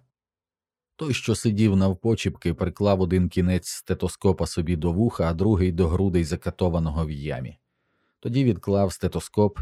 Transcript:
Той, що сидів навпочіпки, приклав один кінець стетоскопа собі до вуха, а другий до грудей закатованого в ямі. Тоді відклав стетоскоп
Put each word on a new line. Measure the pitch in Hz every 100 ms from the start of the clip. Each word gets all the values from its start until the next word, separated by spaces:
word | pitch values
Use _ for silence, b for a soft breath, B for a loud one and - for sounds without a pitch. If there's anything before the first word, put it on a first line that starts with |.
| _ _ _ _ _ _ _ _ _ -
Той, | 156
що | 120 -
сидів | 104 120 104 110 95
навпочіпки, | 95 95 113 110 92 - 85
приклав | 82 87 - 101 98
один | 90 92 90
кінець | - 90 90 -
стетоскопа | - - 92 87 - 101 90 -
собі | - 80 87
до | 85
вуха, | 87 120 - 82
а |
другий | 82 101 98 90
до | 85 85
грудей | 87 98 87
закатованого | 143 82 - - 92 85 80 76 78
в |
ямі. | 73 73 64 62 - _ _ _ _ _ _
Тоді | - 123
відклав | 131 90 - 98 98
стетоскоп | - 90 87 - - 104 -